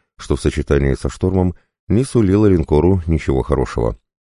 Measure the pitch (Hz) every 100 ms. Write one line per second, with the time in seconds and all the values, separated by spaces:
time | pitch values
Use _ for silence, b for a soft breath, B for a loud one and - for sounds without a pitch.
0 | _ - - 69 - - 71 71 69 64
1 | 67 - 92 95 92 - _ _ - 98
2 | 135 123 98 101 107 87 73 76 85 95
3 | 80 80 - 65 62 67 65 - 57 55
4 | _ _